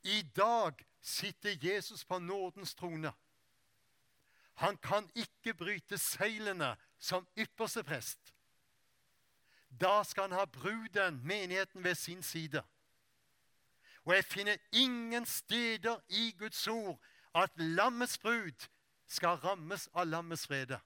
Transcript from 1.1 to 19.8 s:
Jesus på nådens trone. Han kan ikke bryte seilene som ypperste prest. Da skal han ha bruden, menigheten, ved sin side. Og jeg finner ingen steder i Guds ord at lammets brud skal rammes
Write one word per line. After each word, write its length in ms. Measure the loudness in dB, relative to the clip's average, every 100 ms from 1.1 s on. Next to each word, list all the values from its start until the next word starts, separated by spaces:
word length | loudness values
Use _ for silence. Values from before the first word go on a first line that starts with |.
| -4 -4 -4 -4 -2
Jesus 420 | 0 0 -2 -10
på 140 | -6 -4
nådens 560 | -2 -4 -4 -6 -12
trone. 380 | -8 -8 -4 -6 -6 _ _ _ _ _ _ _ _ _ _ _ _ _
Han 220 | 0 0 0
kan 340 | 0 0 0
ikke 400 | -8 -8 _ -8
bryte 440 | -4 -4 -4 -6 -4
seilene 800 | -2 0 0 0 -4 0 -2 -2 _ _
som 280 | -2 -2 -4 -6
ypperste 460 | -6 -2 -4 -4 -4
prest. 480 | -4 -4 -10 -14 _ _ _ _ _ _ _ _ _ _ _ _ _ _ 0
Da 220 | 6 6
skal 280 | 4 -2 -2
han 80 | 0
ha 60 |
bruden, 760 | -2 -2 -4 -4 -2 2 2 0 -4
menigheten, 580 | -4 -2 -2 -2 -2
ved 100 | 0
sin 280 | 0 -4 -8
side. 400 | -6 -6 -2 -4 -4 _ _ _ _ _ _ _ _ _ _ _ -20 -14
Og 100 | 4
jeg 100 | 4
finner 320 | 4 -2 0 0 _
ingen 540 | 4 4 2 -4 -4 -2
steder 760 | -6 0 0 2 0 0 -2 _
i 260 | -2 -2 -2
Guds 280 | -6 -2 -2
ord 300 | -2 -2 -8 -12 -20 -2
at 160 | 2 2 2
lammets 640 | 0 4 4 4 -2 0
brud 480 | 0 0 0 -10 -16 _ _ _ _
skal 320 | 0 2 2
rammes 440 | 0 -2 -4 -6